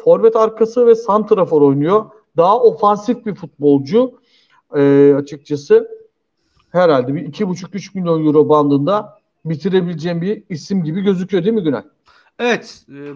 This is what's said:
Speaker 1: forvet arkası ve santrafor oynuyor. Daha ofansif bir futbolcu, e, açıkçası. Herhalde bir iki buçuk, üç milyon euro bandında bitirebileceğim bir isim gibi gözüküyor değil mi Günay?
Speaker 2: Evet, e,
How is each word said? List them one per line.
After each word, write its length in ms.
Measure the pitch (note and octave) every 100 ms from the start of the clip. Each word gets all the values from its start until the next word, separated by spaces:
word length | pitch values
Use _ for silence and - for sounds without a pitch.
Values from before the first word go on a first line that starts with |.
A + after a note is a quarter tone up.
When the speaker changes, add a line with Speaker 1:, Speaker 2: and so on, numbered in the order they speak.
Speaker 1:
forvet 320 | - F#3 A3 A3
arkası 520 | A3 A3 A3 B3 A#3
ve 80 | A3+
santrafor 680 | A3 G#3 G#3+ G#3 D#3+ D#3
oynuyor. 440 | C#3+ C#3 D3+ G#3 G#3+ - _ D#3+
Daha 220 | E3 A#3
ofansif 680 | A#3 D#3+ G#3 G#3 B3 A#3 G#3+
bir 100 | E3+
futbolcu, 800 | D#3 - C#3+ C#3+ C3+ G#3+ B3+ - _ _ _ _ _ C#3
e, 380 | C#3+ C#3 C#3+ C#3
açıkçası. 720 | C#3+ D3+ - D3 - A3 A3+ - - _ _ _ _ _ _
Herhalde 440 | E3+ F3 C#3 B2+ C#3
bir 60 |
iki 260 | - - G3
buçuk, 280 | F3+ E3+ G3
üç 200 | - F#3+
milyon 300 | E3+ D#3+ D#3
euro 240 | D3 D3
bandında 680 | D3+ D3 C#3+ D3 G#3 G#3+ _ _ _ D#3
bitirebileceğim 760 | D3+ F#3+ F#3+ F3 E3 E3+ E3+
bir 220 | F3+ G#3+ -
isim 340 | D3 - G3
gibi 180 | D3+ F3+
gözüküyor 420 | G3 F#3 F#3 F#3+
değil 120 | F3 A3+
mi 80 |
Günay? 200 | D#3 A2+ - _ _ _ _ -
Speaker 2:
Evet, 460 | A#3+ G#3 - - _
e, 80 | C#3 C#3+